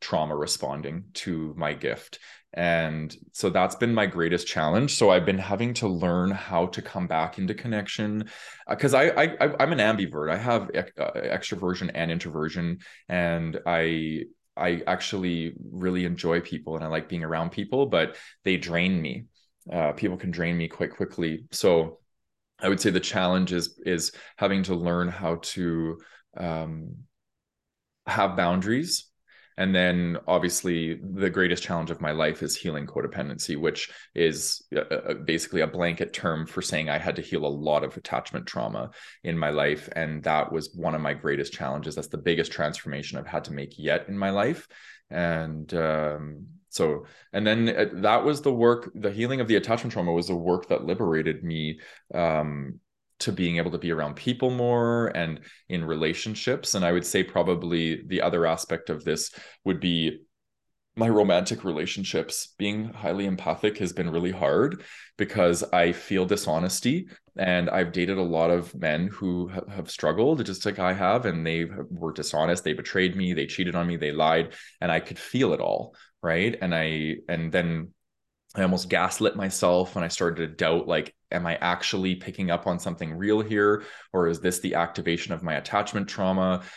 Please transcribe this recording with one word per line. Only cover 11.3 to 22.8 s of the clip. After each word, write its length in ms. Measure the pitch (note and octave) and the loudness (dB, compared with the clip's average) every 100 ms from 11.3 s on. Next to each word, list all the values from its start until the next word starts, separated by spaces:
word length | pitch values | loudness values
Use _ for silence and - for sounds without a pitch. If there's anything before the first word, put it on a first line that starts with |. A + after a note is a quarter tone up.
| F#2 - F#2 F2+ F2+ F#2 | -4 -4 -4 -2 -2 -4
and 180 | D2+ E2 | -2 -2
introversion. 680 | E2+ E2+ D#2 D#2 F2 E2+ F2+ - - - | -2 -4 -4 -2 -2 -4 -4 -10 -20 -4
And 520 | F2+ E2+ E2+ E2 D#2 F2 | 0 2 0 -2 -4 0
I, 580 | E2+ E2 D#2+ D#2+ D#2 E2 _ _ - | 2 2 0 -2 -4 -6 _ _ -2
I 260 | F2+ F2 - | 0 0 0
actually 680 | F#2 - G2+ F2+ E2+ E2 - - | -2 -2 -2 -2 -2 -4 -8 -12
really 340 | F#2 F2+ F2+ F2 | -4 -2 0 0
enjoy 360 | F2 E2+ E2+ | -2 0 0
people 340 | - D2+ D#2+ D#2+ | 0 -8 -6 -6
and 80 | |
I 40 | D#2 | -4
like 220 | D#2+ D#2 | -4 -4
being 140 | F2 | -6
around 280 | D#2 E2 E2+ | -4 -2 -4
people, 340 | G#2+ G2+ C3 C#3 | -4 -2 0 2
but 320 | F2 D#2+ - - - | 4 2 -2 -18 -4
they 140 | F#2+ F2+ | 0 0
drain 440 | F2 E2+ F#2 F#2 | 0 0 2 2
me. 240 | D2 B1 A#2+ _ _ _ - | -2 -6 -12 _ _ _ -6
Uh, 200 | E2+ D#2 | 0 0
people 240 | - G#2 F2+ | 0 -2 -2
can 140 | F2+ | -4
drain 260 | E2+ E2+ E2+ | -2 0 0
me 100 | E2 | -2
quite 240 | - E2 - | -4 -6 -4
quickly. 500 | F#2+ - E2 D#2 - | -6 -2 -2 -4 -8
So 480 | - G2 E2 D#2+ - _ _ _ _ _ _ | 0 4 6 4 -4 _ _ _ _ _ _
I 100 | F#2+ | 0
would 100 | |
say 100 | F#2+ | 2